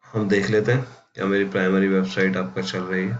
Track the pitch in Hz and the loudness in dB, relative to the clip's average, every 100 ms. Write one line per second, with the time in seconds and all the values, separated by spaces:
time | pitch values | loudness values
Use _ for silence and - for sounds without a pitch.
0 | - 113 104 98 98 110 104 127 131 - | -8 -4 0 2 2 0 2 0 -2 -12
1 | _ - 98 98 98 98 92 95 98 95 | _ -6 -2 0 0 0 2 2 4 2
2 | 92 - 95 95 92 - 92 95 92 92 | 0 0 0 0 -4 -6 -6 -6 -4 -2
3 | 95 117 | -2 -4